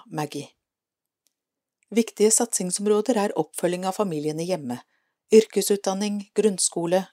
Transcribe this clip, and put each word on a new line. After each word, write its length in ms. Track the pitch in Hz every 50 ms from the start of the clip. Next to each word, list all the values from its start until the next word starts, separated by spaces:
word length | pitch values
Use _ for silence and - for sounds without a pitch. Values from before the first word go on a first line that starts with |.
| - -
Maggie. 460 | 160 156 151 147 - 143 - - _ _ _ _ _ _ _ _ _ _ _ _ _ _ _ _ _ _ _ _ _ _ _ _ _ _ _ _
Viktige 400 | 202 226 226 - - - 208 214
satsingsområder 840 | 220 - 240 233 - - 185 180 - - 202 208 208 208 214 - 262 214
er 140 | 196 214 - -
oppfølging 460 | 160 - - - - 175 180 180 185
av 120 | 190 185 -
familiene 480 | 214 196 160 151 147 151 151 160 170 175
hjemme, 320 | 185 165 143 123 120 117 - _ _ _ _ _ _ _ _ _ 214
yrkesutdanning, 960 | 220 220 - - 202 190 - 208 202 - 196 190 190 208 208 208 208 202 - _
grunnskole, 720 | - 202 214 190 175 - - - 175 170 170 180 185 190 -